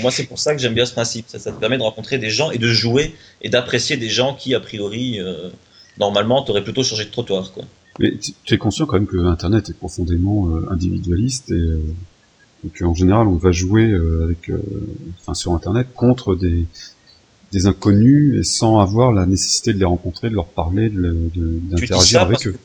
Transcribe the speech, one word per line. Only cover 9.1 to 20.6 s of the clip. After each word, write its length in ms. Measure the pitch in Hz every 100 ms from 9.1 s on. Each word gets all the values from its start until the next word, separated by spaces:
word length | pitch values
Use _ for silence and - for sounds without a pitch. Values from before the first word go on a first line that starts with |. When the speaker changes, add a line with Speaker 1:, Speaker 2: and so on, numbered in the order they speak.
| 92 87
Speaker 2:
Internet 440 | 82 87 107 -
est 80 | -
profondément, 720 | 95 - 85 87 95 104 87
euh, 180 | 82 -
individualiste 800 | 85 90 92 85 87 127 - -
et, 20 |
euh, 280 | 90 82 78 78 85 - _ _ _ _ _ 82
et 120 | -
qu'en 160 | 87
général, 360 | 85 92 107 110
on 80 | 85
va 160 | 92
jouer, 320 | 87 92 110 113
euh, 400 | 95 82 80 82
avec, 240 | 85 -
euh, 120 | 85 - - - 80 85 90
enfin, 120 | -
sur 200 | - 87
Internet 340 | 85 - 117 127 -
contre 400 | 123 127 101 90
des, 300 | 90 87 82 - - - _ _ _ _ _
des 120 | 98 98
inconnus 720 | - 107 101 120 147 147 107
et 60 |
sans 380 | 92 - 113 110
avoir 320 | 98 107 127
la 120 | 104 90
nécessité 460 | 95 - - 113
de 80 | 101
les 60 | 90
rencontrer, 440 | 87 92 - 117
de 60 | 107
leur 120 | 85
parler, 420 | -